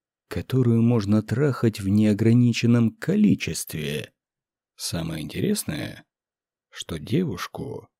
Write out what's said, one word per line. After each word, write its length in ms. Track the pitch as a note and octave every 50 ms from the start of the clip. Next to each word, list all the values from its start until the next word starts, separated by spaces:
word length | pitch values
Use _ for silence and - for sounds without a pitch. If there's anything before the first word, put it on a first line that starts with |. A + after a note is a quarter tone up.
| _ _ _ _ _
которую 540 | _ - F2 - - B2 C3 B2 A#2+ A#2 A2+
можно 400 | A2+ A#2 A#2+ A2+ G2 G2 G#2 G#2+
трахать 580 | G#2+ - A#2 B2+ D3+ C#3+ C3 - - A2+ - -
в 80 | F#2+
неограниченном 1040 | F#2+ G#2 G#2+ G#2+ G#2+ G#2 G2 A2+ A2+ A#2 B2 B2 A#2+ A2+ - - A#2 A#2+ A#2+ A#2 A2 -
количестве. 1160 | _ - - F#3+ G#3+ G#3+ F#3+ - - - - D#2+ - - - - D#2 D2+ C#2+ D2+ C#2+ - - _ _ _ _ _ _ _ _ _ _ _ _ _
Самое 480 | - - - - - E3 - - - -
интересное, 840 | D3 - F2+ - G3 G#3+ - - - D#3 D3 - - - - - _ _ _ _ _ _ _ _ _ _ _ _ _
что 280 | - - - - E2+ D#2
девушку, 880 | C#2 - A2+ E3+ F#3 C#3+ - - - - - - - - - - - _ _